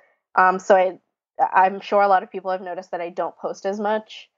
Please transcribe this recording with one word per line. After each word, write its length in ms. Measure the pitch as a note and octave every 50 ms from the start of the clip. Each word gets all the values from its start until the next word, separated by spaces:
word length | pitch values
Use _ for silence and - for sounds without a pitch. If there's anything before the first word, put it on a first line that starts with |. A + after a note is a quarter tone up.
| _ _ _ _ _ _ -
Um, 240 | F#3 F#3 F#3 F#3 F#3
so 180 | - - G3+
I, 220 | F#3 F#3 F#3 F3 - _ _ _ _ _ _ _ -
I'm 400 | D#3 - - F#3 F#3 F#3+ G3 G3
sure 220 | - - G#3+ G3+
a 60 | G3+ G3+
lot 140 | F#3 F3+
of 100 | F#3 -
people 180 | - F#3 F#3 F#3
have 120 | F#3 F#3
noticed 280 | F#3 F3+ F3 F3+ F#3 -
that 80 | - E3+
I 100 | E3+ E3+
don't 260 | F3 - E3+ D3+ -
post 300 | _ - D#3+ F3+ - -
as 120 | G3 G3+ G#3+
much. 500 | G#3 G#3 A3 A3 G#3+ - - - - _ _